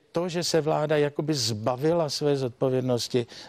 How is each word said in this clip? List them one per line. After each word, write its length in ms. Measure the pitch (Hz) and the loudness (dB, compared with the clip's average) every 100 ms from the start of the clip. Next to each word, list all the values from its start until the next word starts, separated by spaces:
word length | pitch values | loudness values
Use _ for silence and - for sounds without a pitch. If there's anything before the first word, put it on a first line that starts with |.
| _ | _
to, 180 | 170 180 | -4 -4
že 140 | 170 | -4
se 180 | 165 165 | 0 0
vláda 340 | 147 151 151 151 | 2 0 2 2
jakoby 360 | 143 143 151 | 2 0 -2
zbavila 760 | 151 113 107 117 123 156 170 151 | 0 -2 -2 -2 0 2 2 0
své 280 | - 147 139 | 0 0 2
zodpovědnosti, 880 | 131 - 135 127 127 120 - 123 117 - | 0 0 0 2 2 0 2 0 -2 -8